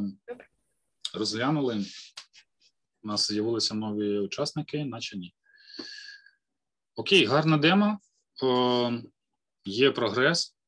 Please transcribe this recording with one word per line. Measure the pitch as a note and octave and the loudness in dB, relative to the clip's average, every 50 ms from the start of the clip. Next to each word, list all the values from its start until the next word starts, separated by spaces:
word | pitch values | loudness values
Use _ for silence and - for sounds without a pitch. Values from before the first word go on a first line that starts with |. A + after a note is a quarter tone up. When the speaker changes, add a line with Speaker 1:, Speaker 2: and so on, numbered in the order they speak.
| G2+ G2 G2+ - _ - | -6 -6 -8 -12 _ -16
Speaker 1:
Добре. | B3 B3 - _ _ _ _ _ _ _ _ _ _ _ - - - | -16 -16 -18 _ _ _ _ _ _ _ _ _ _ _ -14 -10 -6
Speaker 2:
розглянули. | F#2 A2 G#2 G#2+ A2 B2 C#3+ D#3 D3 C3+ B2 A2+ G#2 F#2+ F2+ - - - - - - - _ _ - _ _ _ _ _ _ _ _ _ _ _ _ | -6 -4 -4 -4 -2 -2 0 0 0 0 -2 -2 -2 -4 -6 -10 -18 -20 -18 -20 -20 -20 _ _ -20 _ _ _ _ _ _ _ _ _ _ _ _
У | - G#2+ | -10 -6
нас | G#2 G2+ - - | -4 -2 -2 -2
з'явилися | G#2 G#2 G#2 A#2 A#2 A2 - - G#2+ | -2 -2 0 0 -2 -2 -2 -2 -4
нові | G#2+ A2 G#2+ G#2 G#2 G#2 G#2 G2+ G#2 | -4 -4 -4 -4 -2 -2 0 0 -2
учасники, | G2 G2 - C3 D3 C#3+ - D3+ D3 - - D3+ D3 | -2 -4 -4 -4 -4 -4 -4 -6 -6 -6 -6 -6 -6
наче | C3 A#2 A2+ - - G#2+ F#2+ | -6 -8 -10 -10 -10 -10 -10
ні. | F2+ F2 _ _ _ _ _ _ - - - - - - - - - - - - _ _ _ _ _ _ _ _ _ _ _ _ _ _ - | -12 -12 _ _ _ _ _ _ -20 -20 -18 -16 -16 -16 -16 -18 -18 -20 -20 -20 _ _ _ _ _ _ _ _ _ _ _ _ _ _ -12
Окей, | A2 A2 - G3 F3+ A#2+ | -6 0 4 6 6 6
гарна | G#2 C3+ D3+ D3+ D#3+ D#3 D3 | 6 4 4 4 4 4 6
демо. | D3 E3 F#3+ G3+ G#3 G#3 G#3+ G3+ _ _ _ _ _ _ _ - C3 | 6 6 6 6 4 4 0 -2 _ _ _ _ _ _ _ -2 0
Е, | C3 B2 B2 B2 B2 B2 B2 A#2+ A#2 A#2+ A#2+ A#2 - _ _ _ _ _ _ _ _ _ _ - | 2 4 4 4 4 2 2 2 0 -2 -4 -8 -12 _ _ _ _ _ _ _ _ _ _ -10
є | G2 G2 A#2 C#3 C3+ | -4 0 2 4 4
прогрес. | - B2+ A#2+ G#2 G#2 B2 C3 D#3 F3 - - - _ _ _ | 4 2 -2 0 0 2 2 2 2 0 -4 -6 _ _ _